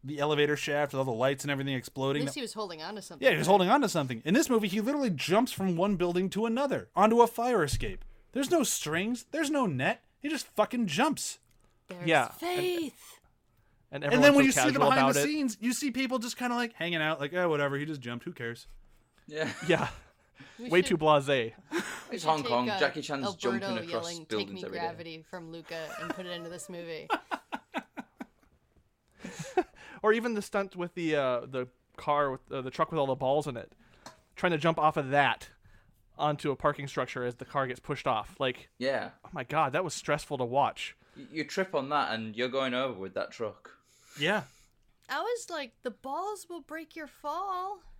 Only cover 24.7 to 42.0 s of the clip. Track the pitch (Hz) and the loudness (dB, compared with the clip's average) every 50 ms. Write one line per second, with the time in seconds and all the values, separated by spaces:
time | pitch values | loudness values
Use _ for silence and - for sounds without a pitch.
24.7 | - 170 170 170 165 160 170 165 160 160 156 _ - 180 165 160 165 170 156 - | -6 -6 -6 -6 -6 -8 -12 -14 -14 -16 -16 _ -14 -14 -12 -12 -14 -14 -12 -10
25.7 | 170 165 160 151 - - 160 165 156 185 185 175 175 175 165 165 175 170 - - | -10 -10 -8 -10 -10 -10 -8 -8 -8 -8 -8 -10 -10 -10 -10 -12 -12 -14 -14 -12
26.7 | 180 175 175 165 160 156 - - - 339 - _ - - _ _ - - _ _ | -12 -12 -10 -10 -12 -12 -6 -6 -6 -6 -4 _ -10 -10 _ _ -14 -14 _ _
27.7 | - 311 - _ _ 302 - _ _ _ - _ _ _ _ _ _ _ _ _ | -10 -10 -10 _ _ -18 -18 _ _ _ -18 _ _ _ _ _ _ _ _ _
28.7 | _ _ _ _ _ _ _ _ _ _ - - - - - 539 523 381 - - | _ _ _ _ _ _ _ _ _ _ -16 -16 -12 -12 -12 -4 -2 -4 -4 -4
29.7 | _ - - - - - - 214 220 233 226 240 226 208 196 - - 202 196 190 | _ -20 -20 -20 -14 0 2 2 2 2 0 -2 -4 -4 -6 -4 -4 -4 -4 -4
30.7 | - 180 175 175 _ 180 170 160 151 143 135 127 123 120 123 131 135 131 127 123 | -6 -8 -8 -8 _ -4 -2 0 2 2 2 0 0 -2 -4 -6 -6 -6 -8 -8
31.7 | _ _ _ _ _ - - 156 147 143 147 135 127 - _ - 135 135 127 131 | _ _ _ _ _ -8 -2 0 2 2 2 0 -2 -8 _ -8 -8 -6 -6 -6
32.7 | - - 160 - 170 156 139 135 127 131 139 127 139 151 147 156 123 117 - - | -2 -2 -2 0 0 0 0 0 0 0 0 0 0 0 0 -4 -8 -8 -12 -14
33.7 | _ _ _ _ _ _ _ - - _ _ _ _ - - 180 170 156 139 170 | _ _ _ _ _ _ _ -20 -20 _ _ _ _ 0 2 2 2 4 2 2
34.7 | 160 160 151 156 - 160 143 131 139 143 139 123 113 - - - - _ _ - | 2 4 4 4 4 2 -2 2 4 4 4 4 2 0 -6 -20 -20 _ _ -20
35.7 | - - _ _ _ _ _ _ _ - 151 151 147 143 - 151 135 - - 147 | -20 -20 _ _ _ _ _ _ _ -2 0 0 0 0 -2 -4 -4 2 0 0
36.7 | 143 - 139 135 - 147 127 - - 127 123 123 120 - 131 - - 143 135 127 | 0 0 -8 -6 -4 -4 -4 -4 -4 -4 -4 -4 -6 -8 -14 -4 -2 -2 -2 -2
37.7 | 123 - _ - 147 - - 139 120 107 104 - - - 135 127 123 - - _ | -4 -8 _ -6 -6 -2 0 0 0 0 -2 -8 -6 -2 -2 -2 -2 -4 -12 _
38.7 | _ _ 123 135 135 113 95 92 - _ - - - 151 127 - 143 156 160 135 | _ _ -4 -2 -2 -2 -4 -6 -12 _ -20 -12 -10 -10 -8 -2 0 0 0 2
39.7 | 131 160 190 156 - - - - 147 147 - - 147 127 127 117 123 139 143 - | 0 -2 -2 -2 -6 -6 -2 -2 -2 -2 -2 -8 -4 -4 -4 0 2 2 2 2
40.7 | - - - - - _ _ _ _ - - - - 156 147 - - 190 190 185 | 0 -4 -12 -12 -12 _ _ _ _ -20 -20 -10 -8 -8 -8 -4 -2 -2 -2 0
41.7 | - 147 131 139 147 147 | -2 -4 -2 0 0 0